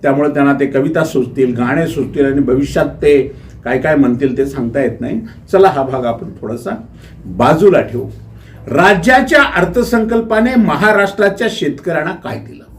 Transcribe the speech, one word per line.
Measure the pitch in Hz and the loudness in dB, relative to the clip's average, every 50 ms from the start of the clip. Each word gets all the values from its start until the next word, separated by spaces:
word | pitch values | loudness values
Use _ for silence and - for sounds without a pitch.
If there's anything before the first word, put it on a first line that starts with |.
त्यामुळे | - 143 135 143 147 147 | 0 0 0 2 0 0
त्यांना | 143 143 139 139 139 | 0 2 2 2 2
ते | 131 139 | 0 0
कविता | 135 - 135 139 165 160 175 160 | 0 0 0 0 0 0 -2 -2
सुचतील, | - - 143 123 113 - 135 131 123 120 | 0 -2 -2 -2 -2 -2 -2 0 0 0
गाणे | 117 123 123 139 160 165 | -2 -2 -2 0 -2 -2
सुचतील | 151 - 147 127 - - 147 139 | -2 -4 -6 -6 -6 0 0 0
आणि | 139 135 143 | 2 2 0
भविष्यात | 135 120 131 135 143 139 - 165 147 | 0 0 0 0 0 -2 -2 -2 -2
ते | - - - 160 147 147 139 127 - - - - - - - - | -2 -4 0 2 4 4 4 2 -2 -8 -16 -20 -20 -20 -12 -6
काय | 120 127 | -4 -4
काय | 131 123 156 156 | -2 0 2 2
म्हणतील | 143 139 123 123 120 143 135 120 | 4 4 2 2 0 0 -2 0
ते | 127 135 | -2 -4
सांगता | 135 - 131 120 117 117 139 | -4 -2 -6 -6 -4 -2 -2
येत | 135 120 113 - | -2 -2 -4 -6
नाही. | 117 135 180 226 220 - - - - - | -8 -6 -6 -6 -8 -10 -18 -20 -10 -2
चला, | - 185 190 | 2 4 4
हा | 185 143 139 135 | 4 4 2 -4
भाग | 131 131 127 123 | -4 -4 -4 -4
आपण | 117 117 - - 110 - - | -4 -4 -6 -10 -14 -14 -12
थोडासा | - 110 117 120 - - 220 - - - - - - - - - - | -10 -10 -10 -8 -8 -10 -10 -10 -12 -18 -20 -20 -20 -20 -20 -20 -16
बाजूला | - 90 92 120 135 160 160 190 202 170 143 | -14 -4 0 2 2 4 6 6 6 6 6
ठेवू. | - - 117 120 - - - - - - - - - - - - - | 2 0 -6 -8 -8 -10 -14 -18 -20 -20 -20 -20 -20 -20 -20 -18 -12
राज्याच्या | - 113 147 180 196 202 180 165 240 254 269 269 262 302 294 285 | -4 0 2 4 4 4 4 4 4 4 4 2 4 2 2 2
अर्थसंकल्पाने | 285 - 175 175 170 - 240 233 - 240 220 220 220 233 226 226 - 226 214 226 254 262 | 2 2 0 -2 0 0 -2 -2 0 0 0 0 0 0 -2 0 0 0 2 2 2 4
महाराष्ट्राच्या | 240 208 175 147 135 202 262 - - 202 - - - 208 196 196 - 240 220 | 2 2 2 2 2 2 2 4 4 2 0 0 0 0 0 0 0 -4 -4
शेतकऱ्यांना | - - - 143 131 - - 180 165 151 151 175 | -2 -2 -4 -4 -4 -6 -6 -6 -4 -4 -4 -6
काय | 185 - - 120 107 | -8 -8 -10 -10 -10
दिलं | 110 110 113 - - - - - | -10 -12 -16 -20 -20 -20 -20 -20